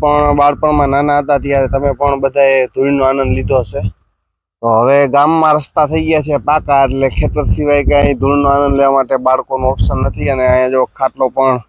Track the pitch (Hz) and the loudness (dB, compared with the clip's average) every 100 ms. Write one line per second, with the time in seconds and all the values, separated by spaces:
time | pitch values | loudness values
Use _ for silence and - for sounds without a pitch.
0 | 147 147 147 147 143 143 151 147 139 139 | 0 2 2 2 2 2 0 0 0 0
1 | 147 147 139 143 139 139 131 135 143 127 | 0 0 0 -2 0 -2 0 -2 -2 -2
2 | 143 139 135 139 139 135 127 131 139 143 | -2 0 -2 2 2 2 0 -2 0 2
3 | 131 139 131 131 135 131 117 - - - | 0 0 -2 -2 0 -2 -2 -6 -8 -10
4 | _ _ _ _ _ _ 117 113 123 143 | _ _ _ _ _ _ 0 2 2 2
5 | 139 139 151 165 156 151 - 165 143 160 | 2 2 2 2 2 0 -2 -2 -2 -2
6 | 160 156 147 143 127 151 147 139 127 135 | -2 -2 -2 -4 -2 -2 0 2 2 0
7 | 135 - 147 156 139 - 147 147 135 143 | -2 0 -2 -2 -2 0 0 0 2 2
8 | 143 127 139 143 143 139 143 139 139 135 | 2 0 0 0 2 2 2 2 2 2
9 | 127 131 127 131 131 131 131 135 - 131 | 0 -2 0 -2 -2 -4 -2 -2 -2 -2
10 | 131 - 147 131 127 127 127 131 127 - | -4 -4 -4 0 0 2 2 0 -2 -2
11 | 131 131 131 127 135 123 | -4 -2 -4 0 -2 -2